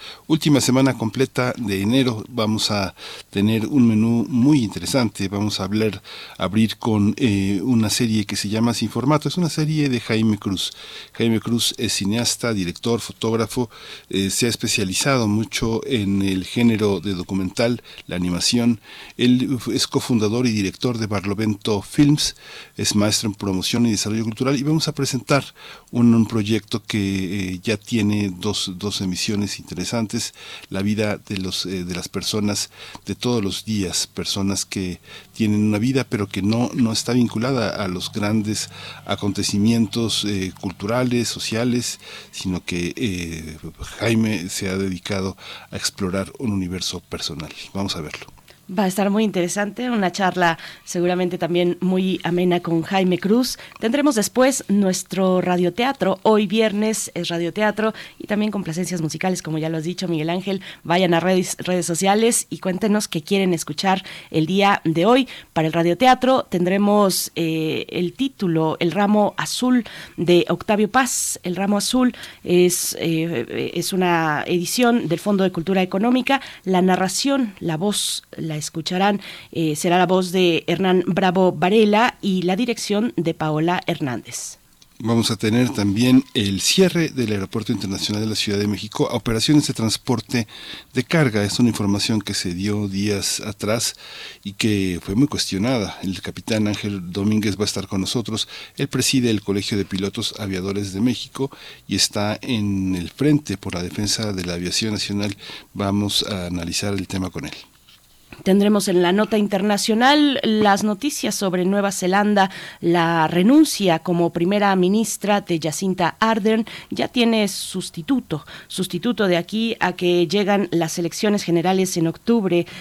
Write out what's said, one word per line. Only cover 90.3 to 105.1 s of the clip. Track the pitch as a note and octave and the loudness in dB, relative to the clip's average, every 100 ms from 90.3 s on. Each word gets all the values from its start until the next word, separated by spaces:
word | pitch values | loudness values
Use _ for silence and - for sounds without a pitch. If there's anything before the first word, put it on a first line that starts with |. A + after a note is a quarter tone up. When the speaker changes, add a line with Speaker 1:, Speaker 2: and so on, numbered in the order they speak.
| A#2+ G#2+ - - - - | -2 -2 -10 -16 -18 -8
Speaker 1:
de | B2+ | -6
carga. | - E3+ C3+ G#2 | 0 2 4 2
Es | G2+ - | 0 2
una | A#2+ | 2
información | G#2 G2+ G2+ - G#2+ | 2 0 0 0 -2
que | G2+ | -2
se | G2 F#2+ | -6 -4
dio | F2 G#2 G#2 G2+ | -4 -2 -2 -2
días | G2 G#2 G2 - - | -2 -2 -2 -2 -4
atrás | A2 - G#2 A#2 - - - - - - | -6 -6 -2 -2 -2 -6 -18 -16 -16 -12
y | G2+ | -12
que | G2 A2+ G2+ F#2+ E2+ | -2 0 2 0 -4
fue | - | -2
muy | G#2 D3 | 2 2
cuestionada. | F#2 - F#2+ A#2 B2+ F#2 - | 2 -4 -2 0 0 -2 -6
El | F#2+ F2 | -8 -6
capitán | - F2+ - A2 G#2 | -8 -10 -4 0 0
Ángel | G2+ G#2 G2 F2 | -2 -4 -6 -6
Domínguez | G2+ G2+ G#2+ G#2+ F#2+ | -2 0 0 0 -2
va | |
a | G#2 | -2
estar | G2+ G2 | -4 -6
con | - | -4
nosotros. | F2+ B2 G#2+ G#2+ - - - - | -2 -4 -4 -6 -6 -10 -16 -6
Él | C#3+ | -4
preside | C3 - C3+ A#2+ | -2 2 2 2
el | G#2+ | 0
Colegio | - G2+ - G#2 | 0 -2 -2 -2
de | |
Pilotos | F#2+ F#2+ G2 A#2 G2+ - | -2 -4 -4 -4 -6 -6
Aviadores | G2 F#2 F#2+ G2 G2+ | -6 -4 -4 -4 -4
de | F#2+ | 0
México | B2 A#2 - - C3+ - - - - | 0 0 -6 -6 -6 -8 -20 -18 -6
y | |
está | G2 - G#2+ G#2 G#2 | -2 0 0 -2 -4
en | C3 A2+ G2+ G2 F#2+ F#2 | -4 -2 0 -2 -2 -2
el | E2 | -6
frente | - C#3+ D3 - F#2+ | 0 2 2 0 -6
por | G2 | -6
la | F2 | -6
defensa | F2+ - G2+ - G#2+ | -6 -4 -4 -2 -4
de | F#2 | -4
la | F2 | -4
aviación | F2 F2+ - A2 | -4 -4 -4 -2
nacional. | G#2 - | -4 -4